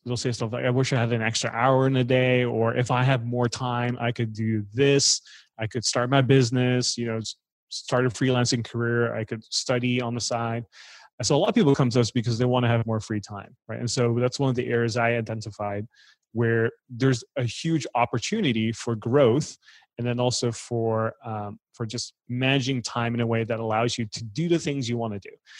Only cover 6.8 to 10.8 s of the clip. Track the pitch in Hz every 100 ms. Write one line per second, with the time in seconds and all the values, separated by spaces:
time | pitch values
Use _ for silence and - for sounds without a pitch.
6.8 | 120 - 117 113 107 - _ _ _ -
7.8 | - 127 127 - 131 123 120 120 110 117
8.8 | 117 120 117 113 110 113 - - - 123
9.8 | 123 123 120 117 - 117 117 117 117 -